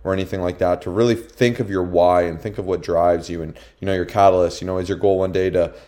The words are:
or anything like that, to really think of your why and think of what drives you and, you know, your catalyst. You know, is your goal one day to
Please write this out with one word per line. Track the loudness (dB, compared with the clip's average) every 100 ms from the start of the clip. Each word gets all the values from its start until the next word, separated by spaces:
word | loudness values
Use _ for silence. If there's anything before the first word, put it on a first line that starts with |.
or | -4
anything | -4 -4 -4
like | -4 -2
that, | 0 -2
to | -2
really | 0 2 0
think | -4 0 0 0
of | -4
your | -2
why | 0 4 4 4
and | 2 -4
think | -10 -8
of | -4
what | -4
drives | -2 2 2 2 -2
you | -8
and, | -8 -12 -20 -8
you | -4
know, |
your | -2 -2
catalyst. | 4 4 6 2 -2
You | -6
know, | -4
is | -4
your | 0
goal | 2 2
one | 0
day | 0 0
to | 0 -2 -4